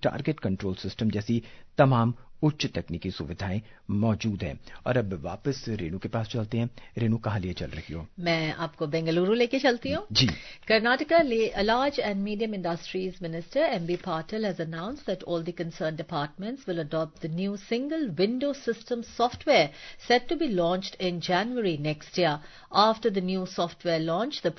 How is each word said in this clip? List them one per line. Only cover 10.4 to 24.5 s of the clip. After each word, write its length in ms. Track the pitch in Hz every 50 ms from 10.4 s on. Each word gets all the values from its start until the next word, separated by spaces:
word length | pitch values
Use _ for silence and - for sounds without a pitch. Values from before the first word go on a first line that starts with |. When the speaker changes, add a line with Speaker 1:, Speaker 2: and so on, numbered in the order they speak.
| - - - - - -
Speaker 2:
कर्नाटका 500 | 214 220 208 240 254 269 311 302 330 339
le-, 320 | 330 269 226 226 220 196 -
large 420 | 196 202 214 226 247 269 294 285 - -
and 100 | 208 202
medium 380 | 196 196 208 214 202 226 220 208
industries 680 | 196 175 170 170 170 - - - 185 185 185 175 - 180
minister 340 | 165 160 165 165 - -
एमबी 400 | 269 320 311 254 185 170 165 175
Patil 480 | 175 - 190 165 160 160 - - 220 220
has 160 | 202 175 185
announced 460 | 165 156 165 165 170 214 277 294 -
that 160 | - 190 180 -
all 220 | - 175 165 165
the 120 | 175 170 -
concerned 400 | 170 165 165 - 170 156 160 151
departments 680 | 160 - 170 151 165 - - - 190 214 262 277 - -
will 200 | 175 165 156 147
adopt 380 | - 160 160 156 - - -
the 40 | 165
new 260 | 160 170 190 196 202 196 - - 226
single 420 | 240 269 294 320 320 302 226 156
window 520 | 143 190 214 240 254 277 285 269 - - 240
system 380 | 226 226 - - 247 233 233 - - -
software 480 | 233 240 - - - 320 269 202 156 151 - - - - - - - -
set 180 | 240 240 240 - 349
to 60 | 302
be 100 | 339 269
launched 520 | 208 175 170 170 185 185 196 - - -
in 200 | 185 180 175 175
January 580 | - - 180 175 208 240 254 247 220 185 160 147
next 400 | 147 151 151 151 - - - 180
year। 200 | 180 156 147 147 - - - - - - -
After 340 | 190 208 220 220 220 - 233
the 140 | 190 196 180
new 220 | 185 190 190 185
software 540 | 180 - - 175 170 - - - 175 165 160
launch, 420 | 160 165 165 185 226 294 302 - -
the 120 | 175